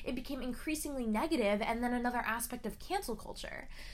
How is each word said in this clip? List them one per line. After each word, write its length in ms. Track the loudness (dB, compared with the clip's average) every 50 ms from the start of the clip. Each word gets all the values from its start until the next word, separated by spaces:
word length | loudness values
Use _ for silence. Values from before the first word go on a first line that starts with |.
| -4
it 100 | -2 -2
became 280 | -2 -2 -4 -4 -2
increasingly 640 | -2 -2 -4 -2 -2 -2 0 0 0 -2 -2 0 2
negative, 560 | 2 4 4 4 4 4 4 6 6 6 4
and 200 | 4 2 2 2
then 120 | 2 2 2
another 280 | 2 2 2 2 2 2
aspect 400 | 0 0 0 0 -2 -4 -4 -4
of 140 | -6 -6 -6
cancel 360 | -4 -2 0 0 0 0 -4
culture. 540 | -4 -6 -8 -8 -8 -6 -6 -6 -8 -8 -10 -10 -10 -10 -10